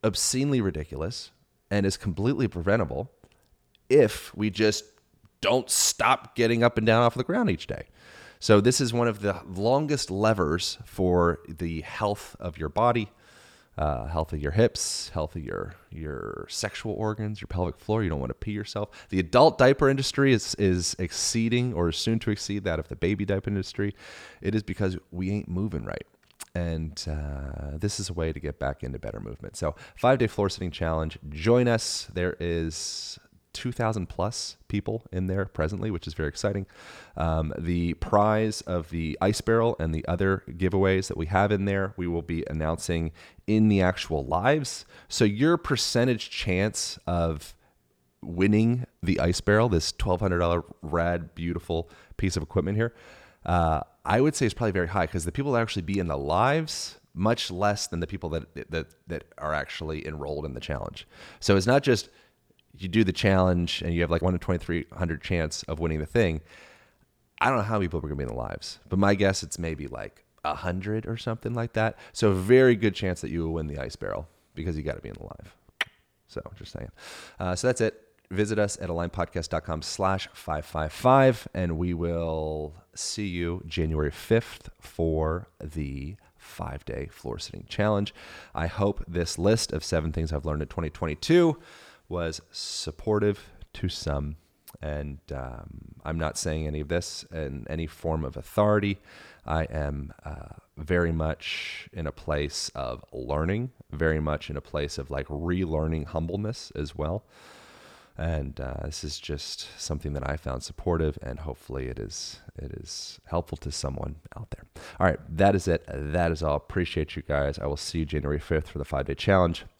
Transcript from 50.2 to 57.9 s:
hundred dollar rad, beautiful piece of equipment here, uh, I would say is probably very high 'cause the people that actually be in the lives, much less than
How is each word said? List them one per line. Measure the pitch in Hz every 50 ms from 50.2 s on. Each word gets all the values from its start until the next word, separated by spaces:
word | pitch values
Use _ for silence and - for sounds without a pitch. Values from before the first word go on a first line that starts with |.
hundred | 101 98 90 87
dollar | 87 85 85 87 - - - _
rad, | - 78 73 85 85 87 87 85 82 - _
beautiful | - 85 85 85 87 - - 85 82 82 - - - - - -
piece | _ - 95 - -
of | 76
equipment | - - 101 85 87 101 107
here, | 113 117 - - - - - - - - _ _ -
uh, | - 87 90 85 80 78 73 - _ _ _ _
I | - 92 117 131
would | 151 147
say | - 139
is | 113 -
probably | - 123 110 92
very | 95 87 82
high | 90 101 87
'cause | 80 - 92 80
the | 87
people | 85 - 135 143 135
that | 117
actually | 117 110 - 101 85
be | 78 98 98
in | 92
the | 85 73
lives, | 69 69 71 78 90 110 131 143 160 160 156 - - - - - - _ _ _
much | - 92 107 117 120 - -
less | 90 87 101 104 104 104 -
than | -